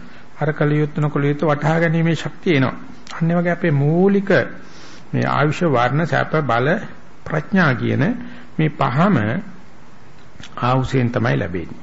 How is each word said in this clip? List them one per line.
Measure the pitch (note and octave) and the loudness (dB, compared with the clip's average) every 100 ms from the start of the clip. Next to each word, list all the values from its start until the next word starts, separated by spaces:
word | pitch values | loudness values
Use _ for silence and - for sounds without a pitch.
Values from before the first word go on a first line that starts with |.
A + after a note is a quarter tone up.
| - - - - | -12 -14 -14 -4
අර | C#3+ | -4
කළ | D3 D3+ | 0 2
යුතු | D3+ D3+ D#3 | 2 0 0
නොකළ | D3+ D3+ | -2 0
යුතු | C#3+ C#3+ E3 | 0 2 0
වටහා | C#3+ D3+ E3 | 2 2 2
ගැනීමේ | E3 E3 E3 | 2 2 2
ශක්තිය | D#3+ D3+ - G3 C#3+ | 0 -4 -4 2 2
එනවා. | C3 - - - - | 2 -2 -10 -14 -12
අන්න | - E3 | -2 0
ඒ | F3 | 2
වගේ | F3 | 0
අපේ | E3+ F3 | 0 2
මූලික | C#3 C#3+ E3+ G3 G3 G3 E3 - - - - - - - | 2 4 4 4 4 4 2 2 -4 -12 -12 -12 -12 -4
මේ | B2 C3 | -2 2
ආයුෂ, | B2+ D3+ - F3 | 2 2 2 2
වර්ණ, | B2 B2 C#3 E3+ | 4 4 2 0
සැප, | C3 C3 D#3 | 0 0 0
බල, | C3+ A#2 C3 G#3+ - - - - | 2 2 2 0 -2 -12 -14 -12
ප්‍රඥා | - D#3 - F#3+ D#3+ | -6 -4 0 2 4
කියන | A2+ A#2 A2+ D#3+ B3 - - - | 2 2 2 0 -2 -6 -12 -8
මේ | - D#3 | 0 0
පහම | - C3+ B2 F#3+ D3+ G#2+ F3 - - - - - - - - - - - - | 0 0 2 4 4 2 -2 -6 -12 -14 -14 -14 -14 -14 -14 -14 -14 -12 -4
ආයුෂයෙන් | A#2+ C3 B2 C3+ A#2+ | 0 2 2 2 0
තමයි | A#2 A2+ C#3 | 2 0 0
ලැබෙන්නේ. | G2 F2+ D2+ - | -2 -4 -8 -10